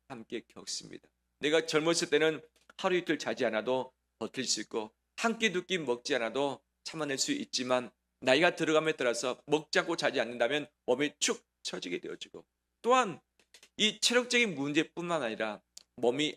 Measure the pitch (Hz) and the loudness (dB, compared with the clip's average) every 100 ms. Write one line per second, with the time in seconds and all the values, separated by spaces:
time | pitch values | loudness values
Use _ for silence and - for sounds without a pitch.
0 | - 123 113 117 - 98 98 - 98 92 | -18 -16 -12 -12 -12 -16 -10 -10 -12 -18
1 | _ _ _ - 143 160 160 156 165 170 | _ _ _ -6 2 2 4 2 2 2
2 | 165 147 156 151 - _ _ - 190 180 | 2 4 4 0 -8 _ _ -4 0 0
3 | 175 147 123 110 120 107 110 131 - _ | 0 -2 -2 -2 0 0 0 -2 -2 _
4 | _ - 107 - 117 - 110 117 107 _ | _ -10 -8 -6 -4 -4 -4 -6 -6 _
5 | _ - 233 226 226 175 175 185 135 120 | _ -2 -2 2 0 0 -2 -4 -2 -2
6 | - 131 113 123 143 127 _ _ - 160 | 0 -2 0 -2 -2 -4 _ _ -12 -8
7 | 147 135 - 143 113 - 127 127 117 _ | -4 -2 -2 -4 -4 -4 0 0 -2 _
8 | _ - 127 139 175 175 156 156 160 156 | _ -4 2 6 4 2 2 4 2 0
9 | 123 117 131 117 - 151 - 185 170 170 | 0 0 -2 -4 0 -2 0 0 0 0
10 | 147 131 117 120 117 147 - _ - 123 | 0 0 -2 0 0 0 -4 _ 0 0
11 | 147 - - - _ _ - 180 - - | 0 -2 -4 -4 _ _ -12 -10 -6 -8
12 | - 80 - 85 - _ _ _ 226 262 | -8 -12 -14 -20 -20 _ _ _ 2 2
13 | 220 139 _ _ _ - - - 208 208 | 2 -4 _ _ _ -20 -10 0 0 2
14 | - 240 240 247 226 143 143 151 156 - | 2 2 2 2 2 0 0 0 0 -2
15 | 175 160 117 107 110 101 _ - _ - | -4 -2 -2 -4 -4 -6 _ -20 _ -2
16 | 120 131 151 | 0 2 -2